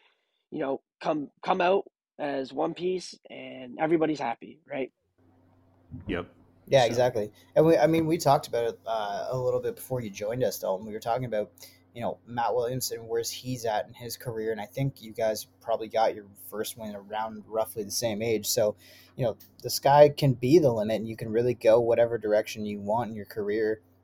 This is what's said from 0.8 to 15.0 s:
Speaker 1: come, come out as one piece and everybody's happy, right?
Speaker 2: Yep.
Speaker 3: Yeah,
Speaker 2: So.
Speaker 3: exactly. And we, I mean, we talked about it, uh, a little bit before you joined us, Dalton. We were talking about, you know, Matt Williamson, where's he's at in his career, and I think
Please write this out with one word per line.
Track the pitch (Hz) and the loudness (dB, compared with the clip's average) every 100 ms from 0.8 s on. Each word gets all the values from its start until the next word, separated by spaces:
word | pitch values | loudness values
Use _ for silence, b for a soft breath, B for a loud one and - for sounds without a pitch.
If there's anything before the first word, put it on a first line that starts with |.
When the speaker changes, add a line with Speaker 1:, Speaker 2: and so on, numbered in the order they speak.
| - _ | -8 _
Speaker 1:
come, | 175 151 139 _ | -4 -4 -6 _
come | - 185 | -2 2
out | 180 196 - _ _ - | 4 2 0 _ _ -8
as | 147 139 131 | -6 -4 -6
one | 135 165 | -4 -4
piece | 160 180 185 - - - | -4 -4 -4 -6 -16 -18
and | 131 131 127 127 - | -16 -14 -16 -14 -4
everybody's | 156 165 156 147 | 0 2 2 0
happy, | 131 117 98 - _ | -4 -6 -10 -20 _
right? | 135 127 _ _ _ _ _ _ _ _ _ _ - - | -8 -8 _ _ _ _ _ _ _ _ _ _ -14 -6
Speaker 2:
Yep. | 87 87 _ _ _ - | -6 -8 _ _ _ 2
Speaker 3:
Yeah, | 131 | 4
Speaker 2:
So. | 117 | 4
Speaker 3:
exactly. | 117 123 117 104 b b - | 4 2 0 -6 b b 2
And | 160 | 6
we, | 160 | 6
I | 156 | 4
mean, | 160 156 | 2 0
we | 170 | 0
talked | 143 147 - | 4 2 2
about | 117 117 | -2 -2
it, | - 113 | -4 -6
uh, | 113 104 101 - | -4 -4 -6 -4
a | 131 | -2
little | 127 123 | -2 -2
bit | 120 104 | -4 -8
before | - 127 | -8 -6
you | 110 | -6
joined | 98 107 127 | -8 -6 -2
us, | 113 - | -2 -2
Dalton. | 98 95 107 | -4 -4 -6
We | |
were | 107 | -8
talking | 120 123 123 | -4 -4 -2
about, | 107 104 _ B B B | -4 -6 _ B B B
you | 120 | -8
know, | 107 - - | -8 -8 -10
Matt | 120 113 | -4 -2
Williamson, | 123 120 127 - 117 113 | 0 -2 -4 -6 -8 -6
where's | 117 113 | -4 -4
he's | - 127 127 113 | -8 -8 -6 -2
at | 107 - | -4 -4
in | |
his | - 117 - | -12 -14 -10
career, | 127 110 110 | -8 -4 -4
and | 107 | -4
I | 104 | -6
think | - 139 - | -4 -4 -4